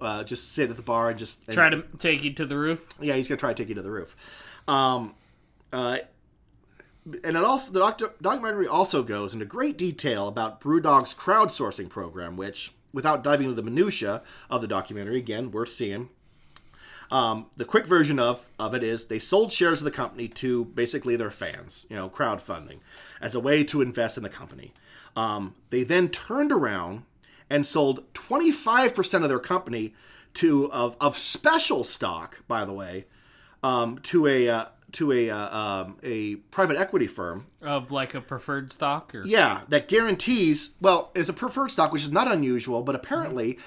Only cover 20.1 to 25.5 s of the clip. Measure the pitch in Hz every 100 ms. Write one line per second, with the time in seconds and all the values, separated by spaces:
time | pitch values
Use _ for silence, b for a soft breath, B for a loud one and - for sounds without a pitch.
20.1 | 120 117 - 127 123 113 - 120 147 123
21.1 | 117 107 - 87 - 90 - - 104 95
22.1 | - 127 98 - 82 71 69 B B B
23.1 | B 120 117 131 151 147 151 123 117 113
24.1 | - 101 - - 67 69 - b b b
25.1 | - 110 107 92